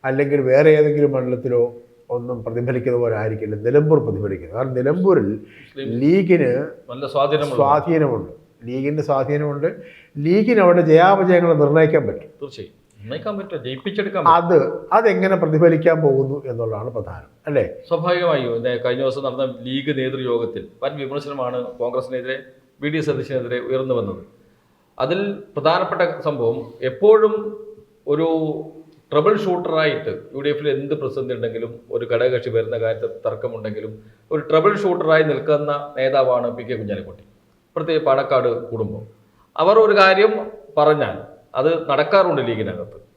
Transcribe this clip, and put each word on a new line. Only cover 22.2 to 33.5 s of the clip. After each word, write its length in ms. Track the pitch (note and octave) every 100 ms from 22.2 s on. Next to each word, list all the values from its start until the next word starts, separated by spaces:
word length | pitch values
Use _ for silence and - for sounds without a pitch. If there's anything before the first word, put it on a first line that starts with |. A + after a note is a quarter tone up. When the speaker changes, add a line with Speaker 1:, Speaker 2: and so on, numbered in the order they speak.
| B2+ C3+ - _ _ _
Speaker 2:
വി 80 | C#3+ D#3
ഡി 60 | D3
സതീശനെതിരെ 500 | C#3 B2 C3 A#2+ B2 A#2+
ഉയർന്നു 280 | C3 C3 B2
വന്നത്. 240 | G2+ F2+ - _ _ _ _ _ _ -
അതിൽ 160 | C3 F#3+ G3+ G3 -
പ്രധാനപ്പെട്ട 480 | - C#3+ F3+ F#3 F3+ F3 - D#3
സംഭവം 320 | C#3+ A#2 A#2 - - C3
എപ്പോഴും 460 | - G#3 A3 G#3+ G#3+ G#3 - - - _ _ -
ഒരു 140 | D3 E3 D#3+ D#3 D3+ D#3 - - _ _
ട്രബിൾ 220 | C#3+ F3 G#3
ഷൂട്ടറായിട്ട് 680 | G3+ F3+ E3 D#3+ D#3 C3+ A2+ D3+ -
യു 80 | C3+
ഡി 40 | C#3+
എഫിൽ 140 | D3 D3
എന്ത് 220 | C#3 C#3+ D3+
പ്രതിസന്ധി 320 | C3+ C#3 B2 A#2+
ഉണ്ടെങ്കിലും 340 | A#2 A2+ A2+ - _
ഒരു 100 | A#2 A#2
ഘടകകക്ഷി 400 | A#2 B2+ B2+ B2 A2+
വരുന്ന 200 | A2+ A2+
കാര്യത്തിൽ 300 | A2+ A2+ A2+ - A2+
തർക്കമുണ്ടെങ്കിലും 640 | G#2+ B2